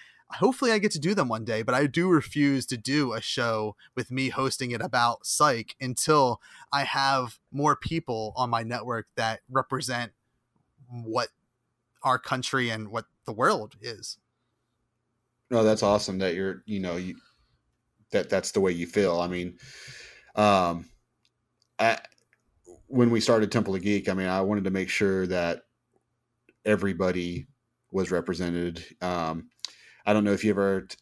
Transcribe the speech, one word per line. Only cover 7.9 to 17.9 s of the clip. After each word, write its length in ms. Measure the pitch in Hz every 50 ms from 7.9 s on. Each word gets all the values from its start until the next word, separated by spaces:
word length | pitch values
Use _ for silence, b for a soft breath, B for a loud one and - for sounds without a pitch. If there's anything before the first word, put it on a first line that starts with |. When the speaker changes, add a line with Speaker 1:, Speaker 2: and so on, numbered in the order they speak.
| 165 165 - - 120 110 110 107 -
Speaker 1:
on 160 | 127 127 120
my 140 | 117 113 113
network 420 | 113 120 120 107 123 120 113 104 _ -
that 280 | - 117 113 113 - _ -
represent 640 | 127 131 127 - 135 - - 123 127 120 120 110 _ _ _ _ _ _ _ _ _ _ _ _ _ _ 131 120
what 400 | 123 120 117 113 113 123 117 113 _ _ _ _ _ _ _ _ _ _ _ _ _ _ -
our 160 | 135 127 123
country 520 | - - 135 127 123 - - 131 123 117
and 180 | 113 110 110 104
what 160 | 107 117 110 _ _ _ _
the 80 | - 113
world 440 | 101 127 175 220 139 107 107 - -
is. 380 | - 123 113 98 - - - - _ _ _ _ _ _ _ _ _ _ _ _ _ _ _ _ _ _ _ _ _ _ _ _ _ -
Speaker 2:
No, 140 | 123 117 110
that's 220 | 107 110 107 110
awesome 340 | 101 104 104 - - 95 92
that 160 | 95 92 85
you're, 300 | 92 95 95 92 - -
you 140 | - 107 98
know, 160 | 92 90 85
you, 180 | 90 92 92 82 - - _ _ _ _ _ _ _ _ _ _ _ _ _